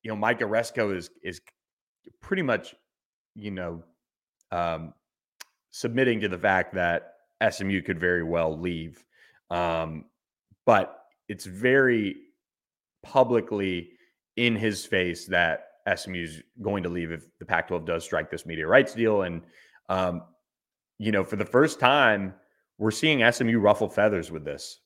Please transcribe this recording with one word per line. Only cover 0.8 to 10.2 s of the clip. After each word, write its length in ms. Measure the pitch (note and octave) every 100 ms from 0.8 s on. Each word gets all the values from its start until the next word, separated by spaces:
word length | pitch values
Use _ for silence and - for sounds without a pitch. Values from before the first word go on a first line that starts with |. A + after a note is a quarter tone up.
| G#2+ F#2+
is, 140 | E2+ _
is 180 | F#2+ E2 _ _ _ _ _ _ - _
pretty 220 | - F#3+
much, 320 | C#3+ A2 - - _ _ _ _ _ A2
you 160 | G#2
know, 320 | F#2 F2 E2+ E2 _ _ _ _ _ _
um, 440 | F2 E2+ D#2+ D#2+ _ _ _ _ _ - _ _
submitting 500 | - A#2 A#2 B2+ A2
to 80 | G2+
the 100 | F2+
fact 360 | G2+ F#2 F2+
that 400 | F#2+ E2+ E2+ - _ _ _
S 200 | A2 -
M 100 | G2
U 120 | G2
could 180 | E2+ E2+
very 240 | F2+ F2+
well 340 | E2 E2+ E2 D#2
leave. 460 | F2+ E2+ D#2+ - _ _ _ _ _
Um, 560 | F2 F2 E2 D#2+ D#2 - _